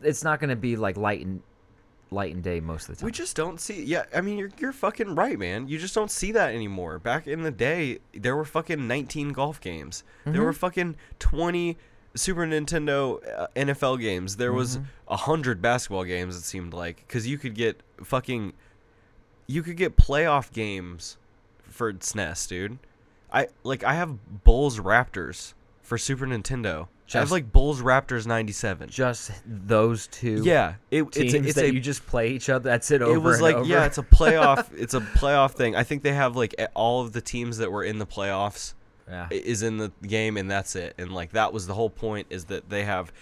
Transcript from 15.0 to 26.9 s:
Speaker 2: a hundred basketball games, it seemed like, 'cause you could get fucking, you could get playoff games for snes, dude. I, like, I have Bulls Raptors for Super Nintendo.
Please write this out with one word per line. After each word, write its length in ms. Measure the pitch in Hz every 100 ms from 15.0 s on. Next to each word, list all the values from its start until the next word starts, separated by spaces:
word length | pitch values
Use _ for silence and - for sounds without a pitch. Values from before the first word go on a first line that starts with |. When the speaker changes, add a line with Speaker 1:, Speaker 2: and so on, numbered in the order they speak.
| -
Speaker 2:
a 80 | 101
hundred 440 | - 160 127 104
basketball 420 | 117 123 - 98
games, 320 | 90 90 90 90
it 60 |
seemed 320 | 85 98 87
like, 320 | 87 85 85 _
'cause 200 | 123 113
you 100 | 143
could 160 | 131
get 280 | 107 113 95 _ -
fucking, 500 | - 131 123 123 98 - - _ _ _ _ _ _ _ -
you 160 | 143
could 160 | 165 170
get 180 | 180 -
playoff 560 | - 143 165 143 123
games 640 | 113 107 98 87 87 - - _ _ _ _
for 320 | - - 113
snes, 540 | 95 - 107 85 80 -
dude. 320 | 90 101 123 - _ _ _ -
I, 180 | - 135 -
like, 220 | 117 135
I 100 | 113
have 500 | 156 175 123 104 101
Bulls 360 | - 117 143 110
Raptors 720 | 92 113 127 101 71 - - - _ _
for 160 | - 117
Super 260 | - 131 131
Nintendo. 600 | 120 101 127 107 80 85